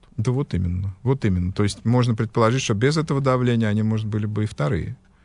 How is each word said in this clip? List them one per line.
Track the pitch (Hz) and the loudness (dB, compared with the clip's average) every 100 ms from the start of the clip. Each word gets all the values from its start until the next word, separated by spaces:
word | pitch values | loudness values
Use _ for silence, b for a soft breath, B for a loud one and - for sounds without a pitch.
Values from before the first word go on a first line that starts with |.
| - - | -14 -4
Да | 110 | -2
вот | 123 143 | 0 -2
именно, | 87 90 90 95 95 | -2 -2 -2 -4 -6
вот | 120 135 110 | -2 0 2
именно. | 90 90 | 0 -2
То | 95 | 0
есть | 104 - | -2 0
можно | 113 123 123 | 0 2 2
предположить, | 113 110 - 110 131 | 0 -2 2 2 2
что | - | 0
без | 101 131 156 | 0 2 0
этого | 160 143 | -2 0
давления | 135 127 123 117 110 | 2 2 2 2 2
они, | 104 | 2
может, | 110 110 107 | 0 0 -2
были | 107 | -4
бы | 107 107 | -2 -2
и | 107 | -4
вторые. | - 143 95 - 123 _ b | -2 -2 -2 -4 -10 _ b